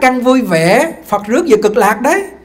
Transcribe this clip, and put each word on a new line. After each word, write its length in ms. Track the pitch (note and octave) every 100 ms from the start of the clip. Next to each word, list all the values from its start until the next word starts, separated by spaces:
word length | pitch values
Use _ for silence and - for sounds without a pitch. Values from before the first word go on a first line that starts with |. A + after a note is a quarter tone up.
căn 200 | C4 B3+
vui 200 | A#3+ C4
vẻ, 520 | G#3 E3 E3 A3+ D#4+ - -
Phật 200 | G#3 G3+
rước 180 | B3 F4
về 80 | G#3+
cực 140 | G#3 A#3
lạc 240 | G3+ G#3+
đấy. 200 | C4 F#4+ G4 -